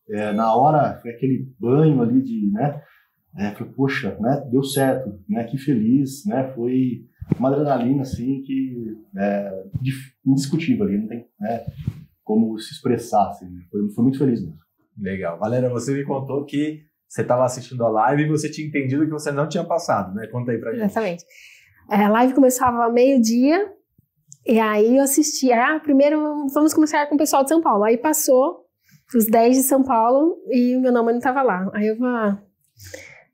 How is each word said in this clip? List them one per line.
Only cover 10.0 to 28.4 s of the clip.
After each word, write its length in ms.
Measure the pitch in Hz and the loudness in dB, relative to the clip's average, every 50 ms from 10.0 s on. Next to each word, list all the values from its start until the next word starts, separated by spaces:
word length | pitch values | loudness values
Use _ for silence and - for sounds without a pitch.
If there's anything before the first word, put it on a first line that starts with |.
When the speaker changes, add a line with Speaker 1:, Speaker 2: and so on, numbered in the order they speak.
| - - _ _ - | -10 -18 _ _ 0
Speaker 1:
indiscutível 580 | 135 135 - - - - 156 165 - 113 101 101 | 0 0 0 0 -2 -2 -2 0 0 0 0 0
ali, 140 | 98 101 104 | 0 -2 -2
não 80 | 110 | -4
tem, 220 | 107 117 120 - _ _ - | -6 -8 -12 -14 _ _ -10
né, 260 | 104 113 117 113 - - - 143 - - - - - _ _ _ _ | -6 -6 -6 -6 -8 -12 -12 -10 -10 -10 -10 -12 -20 _ _ _ _
como 340 | - 214 226 233 - - - | 0 2 2 2 0 -2 -8
se 140 | - - | -10 -14
expressar, 560 | - - - 123 117 - - - 110 101 98 - | -12 -6 -2 -2 -2 -2 -2 0 2 2 2 0
assim, 200 | - - 92 90 | -2 -12 -16 -18
né, 140 | 90 90 - _ | -18 -18 -14 _
foi, 180 | - 104 104 101 | -6 -4 -4 -4
foi 120 | - 120 | 0 0
muito 160 | 123 135 131 - | 2 2 2 2
feliz 220 | 143 127 113 101 | 0 0 0 0
mesmo. 180 | - 78 - - _ _ _ _ _ _ - 107 | -4 -8 -12 -16 _ _ _ _ _ _ -14 -10
Speaker 2:
Legal. 400 | 98 95 95 92 87 85 85 87 | -8 -6 -6 -6 -6 -6 -6 -4
Valéria, 320 | 104 113 123 127 127 123 | -4 -2 -2 0 0 -2
você 240 | 120 113 - 139 139 | -2 -4 -4 -4 -4
me 100 | 143 139 | -4 -4
contou 400 | 143 139 131 135 131 135 147 143 | -4 -6 -6 -6 -4 -6 -6 -6
que 360 | - 147 143 151 151 156 151 _ _ _ _ _ - | -4 -4 -4 -4 -4 -6 -10 _ _ _ _ _ -14
você 140 | - - | -8 -6
tava 220 | 107 - 123 123 127 | -2 0 2 2 2
assistindo 400 | 123 - 120 - - 127 117 117 | 0 -2 -6 -12 -10 -6 -2 -2
a 40 | 113 | 0
live 360 | 107 107 113 131 147 147 151 | 2 2 2 2 2 2 2
e 40 | 151 | 0
você 220 | 156 143 151 147 | 0 -2 -2 -4
tinha 160 | - 160 156 | -8 -8 -8
entendido 380 | 151 - 143 131 127 135 147 156 | -6 -4 -4 -2 -2 0 0 0
que 80 | 151 | 0
você 180 | 151 147 - 147 | -2 -4 -6 -4
não 180 | 139 143 156 160 | -2 -2 -2 -2
tinha 160 | 185 170 - | -2 -4 -4
passado, 500 | - - 160 - - 120 104 98 92 95 | -2 -4 -4 0 0 -2 -2 -2 -4 -8
né? 140 | 110 110 - | -10 -10 -8
Conta 240 | 123 123 120 123 | -8 -6 -4 -4
aí 60 | 117 104 | -4 -4
pra 140 | 110 113 | -4 -6
gente. 120 | 113 233 214 | -4 -2 -2
Speaker 3:
Exatamente. 400 | 196 - 226 220 185 170 170 - _ - - - - - _ _ _ _ _ _ - | -2 -2 -2 -4 -4 -6 -8 -12 _ -20 -20 -20 -20 -20 _ _ _ _ _ _ -2
É, 140 | 208 196 202 | 0 2 4
a 40 | 202 | 4
live 260 | 214 233 254 262 262 | 4 4 4 4 4
começava 500 | 294 262 254 254 - 262 247 240 233 233 | 4 4 4 4 2 0 0 2 2 0
ao 80 | 233 | 2
meio-dia, 800 | 233 240 247 277 277 247 226 220 233 247 254 294 330 381 415 - - _ _ _ _ _ _ _ _ _ _ _ - _ - | 4 4 4 4 4 4 2 2 2 2 4 4 4 2 0 -4 -8 _ _ _ _ _ _ _ _ _ _ _ -20 _ -2
e 140 | - 226 220 | 2 2 2
aí 360 | 220 214 214 214 214 233 254 | 2 2 2 4 4 4 4
eu 60 | 269 | 4
assisti, 480 | 277 269 - 320 302 - - - 262 254 | 4 2 2 2 0 0 0 0 2 2
ah, 300 | 240 233 254 294 311 302 | 4 4 4 2 0 -2
primeiro 680 | - 294 277 269 285 294 302 302 302 302 294 294 285 269 277 | 0 2 4 4 4 4 4 2 -2 -2 -4 -4 -4 -2 0
vamos 180 | 302 302 311 | 2 2 4
começar 320 | - 320 311 302 320 302 294 294 | 4 4 2 2 2 0 0 0
com 80 | 311 | 0
o 20 | 285 | 0
pessoal 240 | 311 - 294 269 | 2 2 2 2
de 60 | 269 269 | 2 2
São 120 | 320 330 | 2 2
Paulo. 220 | 320 285 226 202 | 2 2 2 2
Aí 160 | 208 220 240 240 | 2 2 2 2
passou 680 | - 311 294 - - 294 254 254 | 2 0 0 0 2 4 4 4